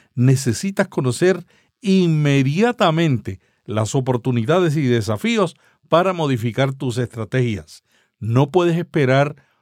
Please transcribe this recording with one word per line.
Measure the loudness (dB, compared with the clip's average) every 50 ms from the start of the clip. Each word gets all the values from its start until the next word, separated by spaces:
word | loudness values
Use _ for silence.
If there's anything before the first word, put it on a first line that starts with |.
| _ _ _
Necesitas | 2 2 4 2 2 0 -2 -4 -2 -4 -4 -2 -4 -4
conocer | -4 -4 -4 -4 -4 -2 0 2 0 0 0 -4 _ _ _ _ _ _ _
inmediatamente | -2 2 2 2 4 2 2 2 2 2 2 2 2 0 0 0 0 0 0 0 0 0 2 2 0 0 0 -2 -4 -8 -12 -12 _ _ _ _ _
las | -6 -4 -4 -2 -2 -2
oportunidades | -2 0 -2 -2 -2 -2 -2 -2 -2 0 0 0 0 0 0 0
y | 0
desafíos | 0 0 0 0 0 -2 -4 -4 -2 -2 0 0 -2 -2 -4 _ _ _ _ _ _ _
para | 2 2 2 2 -2
modificar | -2 -2 -2 -2 -2 -2 -4 -2 -2 -2 -2 -2
tus | -4 -6 -6 -4
estrategias. | -4 -6 -6 -8 -10 -8 -4 -2 -2 -2 -2 -4 -6 -10 -14 -20 -20 _ _ _ _ _ _ _ -10
No | -4 0 2 2 2 2
puedes | 2 2 2 2 0
esperar | -2 -4 -2 -2 0 2 2 2 2 2 0 -4 -10 _ _ _ _